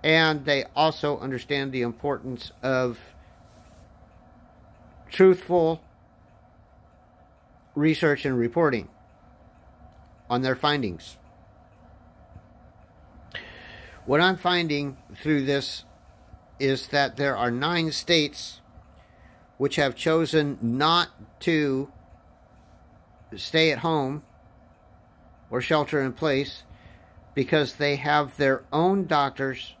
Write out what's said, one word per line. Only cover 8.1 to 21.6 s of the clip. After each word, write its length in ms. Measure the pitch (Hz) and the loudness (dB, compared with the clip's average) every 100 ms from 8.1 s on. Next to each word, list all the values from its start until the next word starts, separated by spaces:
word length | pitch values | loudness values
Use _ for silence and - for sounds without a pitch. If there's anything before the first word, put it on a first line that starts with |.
| 143 143 | 0 0
and 120 | 127 | 0
reporting 500 | 117 165 156 120 - - - _ - - - - - - - - - - - | 0 2 2 0 -6 -20 -20 _ -20 -20 -20 -20 -20 -20 -20 -20 -20 -20 -4
on 120 | 123 | -2
their 120 | 131 127 | 0 0
findings. 600 | 147 147 110 85 - - - - - - - - - - - - - - - - - - - - - - - - - - - - - - - | 2 2 -2 -8 -16 -20 -20 -20 -20 -20 -20 -20 -20 -20 -20 -20 -20 -20 -20 -20 -20 -20 -20 -20 -20 -20 -18 -16 -16 -20 -20 -20 -20 -16 0
What 160 | 147 | 4
I'm 160 | 180 185 | 4 2
finding 600 | 180 175 170 147 143 131 - 98 | 0 0 0 -2 -4 -10 -20 -10
through 300 | 151 151 135 | 0 0 2
this 380 | 139 135 - - - - - - - _ - | -2 -2 -10 -14 -20 -20 -20 -20 -20 _ -4
is 280 | 135 131 - | -2 -2 0
that 300 | 143 139 120 | 0 0 0
there 180 | 139 113 | -2 0
are 160 | 120 | -2
nine 400 | 120 151 170 160 | -2 -2 0 -2
states 680 | - - 165 147 - - - - - - - _ _ - - _ _ | -4 2 2 2 -4 -14 -16 -20 -20 -20 -20 _ _ -20 -20 _ _
which 180 | 139 - | -2 0
have 200 | 139 - | 0 0
chosen 640 | 165 160 160 160 147 139 | 0 2 2 2 0 -2
not 480 | 117 123 151 170 170 - 104 - | -2 0 2 2 0 -8 -20 -6
to 500 | - 160 | 0 0